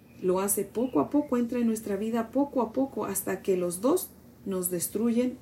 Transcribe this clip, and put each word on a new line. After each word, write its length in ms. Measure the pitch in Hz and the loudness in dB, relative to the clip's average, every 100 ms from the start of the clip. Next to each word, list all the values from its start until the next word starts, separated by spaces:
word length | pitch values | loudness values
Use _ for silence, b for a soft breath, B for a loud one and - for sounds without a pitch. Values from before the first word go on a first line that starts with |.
| - - | -20 -4
lo 180 | 185 180 | 0 2
hace 240 | 196 202 | 2 0
poco 360 | 196 214 262 302 | -2 -2 0 2
a 100 | 269 | 2
poco, 260 | 294 294 240 | 0 2 0
entra 220 | 233 247 | 0 2
en 80 | 233 | 2
nuestra 300 | 220 - 196 | 0 -2 -2
vida 340 | 220 233 226 | 0 -2 0
poco 320 | 262 277 269 | 0 0 0
a 100 | 226 | 0
poco, 320 | - 269 - | 0 -2 -2
hasta 380 | 202 196 - 190 | -4 -4 -2 -4
que 160 | - 185 | 0 0
los 240 | 175 175 | 0 0
dos 280 | 240 370 - - - - 202 | 2 2 0 -14 -20 -12 -6
nos 240 | 185 180 | -4 -2
destruyen 680 | 175 - 208 233 226 254 240 | -2 -4 0 2 2 0 -2